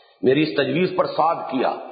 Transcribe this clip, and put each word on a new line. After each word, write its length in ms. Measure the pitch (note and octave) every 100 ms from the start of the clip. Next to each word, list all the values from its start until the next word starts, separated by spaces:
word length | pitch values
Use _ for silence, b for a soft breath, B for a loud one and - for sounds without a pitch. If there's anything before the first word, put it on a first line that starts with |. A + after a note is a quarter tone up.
| B B
میری 200 | A2 C#3
اس 140 | D#3 -
تجویز 380 | C3 D3 F#3 -
پر 80 | -
سواد 300 | - D#3 E3+ -
کیا، 240 | B2+ G2+ - -